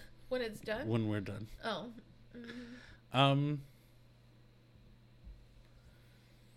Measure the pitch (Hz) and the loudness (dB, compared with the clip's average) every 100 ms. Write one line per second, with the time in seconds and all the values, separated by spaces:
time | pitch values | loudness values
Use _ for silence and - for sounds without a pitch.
0 | - - - 254 226 214 214 220 175 117 | -8 -12 -4 -2 -2 -4 -4 -2 2 4
1 | 107 104 98 104 110 - 226 185 240 226 | 4 2 0 -6 -8 -6 -2 -2 -4 -10
2 | - - - 240 233 240 240 247 - - | -16 -20 -18 -14 -12 -10 -12 -14 -16 -20
3 | - 131 139 139 147 147 - - - - | 2 6 8 8 4 0 -4 -18 -20 -20
4 | - - - - - - - - - - | -20 -20 -20 -20 -20 -20 -20 -20 -20 -20
5 | - - - - - - - - - - | -20 -18 -16 -16 -18 -20 -20 -20 -20 -20
6 | - - - - - | -20 -20 -20 -20 -20